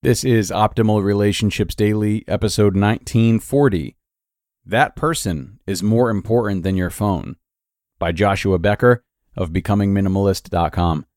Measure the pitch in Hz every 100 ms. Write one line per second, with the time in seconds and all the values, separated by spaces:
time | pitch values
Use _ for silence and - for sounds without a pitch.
0 | - 120 131 117 95 90 107 - 110 107
1 | 98 101 104 98 107 - 104 - 104 107
2 | 107 107 - 101 110 - 104 98 101 110
3 | - 117 113 113 - 135 143 95 71 _
4 | _ _ _ _ _ _ 101 107 143 -
5 | 156 165 - 80 65 - - 95 101 110
6 | 120 104 - 113 107 98 87 95 90 -
7 | 104 92 - - _ _ _ _ _ _
8 | 85 82 101 98 98 92 87 104 123 120
9 | _ _ _ - 90 87 90 101 101 98
10 | 98 95 98 92 - 87 85 - 87 80
11 | -